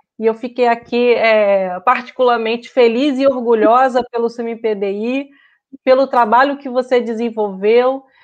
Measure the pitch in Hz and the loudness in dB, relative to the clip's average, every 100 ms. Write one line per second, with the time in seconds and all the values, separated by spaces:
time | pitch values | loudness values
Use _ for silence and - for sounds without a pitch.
0 | _ - 220 220 240 240 240 233 233 240 | _ -6 -4 -4 -6 -2 0 0 -2 0
1 | 240 226 226 214 208 196 185 180 240 247 | 2 2 2 2 2 0 -2 -2 -2 -2
2 | 240 - 254 233 220 233 240 - 233 226 | -4 -2 0 0 -2 -6 -4 2 2 2
3 | 294 262 269 254 233 226 214 240 269 247 | -2 0 0 0 0 2 4 4 2 0
4 | 240 240 233 233 233 226 226 202 196 202 | -4 -4 -4 -6 -8 -6 -4 -4 -4 -4
5 | 226 269 277 _ _ _ _ 269 - 262 | -4 -6 -8 _ _ _ _ -6 2 2
6 | 269 247 226 233 277 285 277 247 247 247 | 2 0 2 4 2 -2 -6 -6 -2 -2
7 | 226 220 233 220 208 190 208 233 254 269 | -2 -4 -6 -4 -6 -2 0 2 2 -2
8 | - _ | -8 _